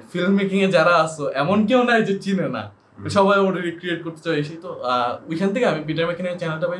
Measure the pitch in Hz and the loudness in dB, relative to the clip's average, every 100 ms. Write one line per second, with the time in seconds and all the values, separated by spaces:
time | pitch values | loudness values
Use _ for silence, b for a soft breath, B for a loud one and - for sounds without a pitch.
0 | - 175 185 196 190 190 190 175 165 170 | -8 -2 2 2 2 2 2 4 4 4
1 | 160 - 139 139 156 214 214 254 240 226 | 2 -2 -4 -2 0 2 4 4 4 2
2 | 196 196 196 185 139 120 104 - _ - | 2 -2 -2 -2 -2 -6 -10 -16 _ -12
3 | 101 202 196 196 190 175 175 165 180 165 | -2 2 4 4 2 0 -4 -6 -6 -6
4 | 165 160 170 151 147 165 180 156 120 123 | -8 -8 -4 -2 -2 -8 -12 -8 -2 0
5 | 120 - - 165 196 240 226 156 151 156 | 0 -4 -6 -2 0 2 0 0 -4 -2
6 | 170 175 180 175 165 156 170 | -2 -2 -6 -6 -6 -4 -4